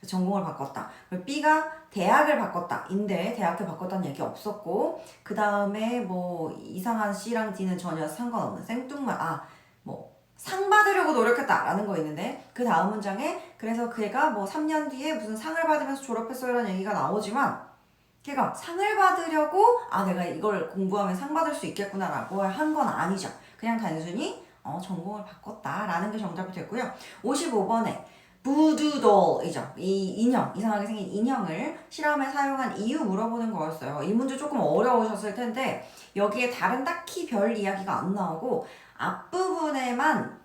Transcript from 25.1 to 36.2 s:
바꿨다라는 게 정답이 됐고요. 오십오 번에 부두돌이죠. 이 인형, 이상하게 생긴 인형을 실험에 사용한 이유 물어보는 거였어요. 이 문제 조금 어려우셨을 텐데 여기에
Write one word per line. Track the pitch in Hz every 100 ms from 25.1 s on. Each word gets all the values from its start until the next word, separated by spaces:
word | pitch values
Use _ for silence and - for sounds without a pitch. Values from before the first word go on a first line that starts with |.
| 208
바꿨다라는 | 196 - - - 131 170 196 175 202
게 | 214
정답이 | 190 165 185
됐고요. | - - 226 - - - -
오십오 | 214 294 330 226 185
번에 | 226 196 - - - - -
부두돌이죠. | 262 294 311 302 302 285 233 202 170 - 160 - - -
이 | 180 196 190 -
인형, | 233 247 135 165
이상하게 | 220 214 202
생긴 | 214 185
인형을 | 196 240 262 180 160 294 349 -
실험에 | - 302 294 269
사용한 | 285 277 269 247 185
이유 | 214 311
물어보는 | 240 190 226 226 226
거였어요. | 190 156 160 127 143
이 | 165
문제 | 226 269 269
조금 | 294 269
어려우셨을 | 196 196 240 233 214 196 208 196
텐데 | 240 226 247 - - - -
여기에 | 196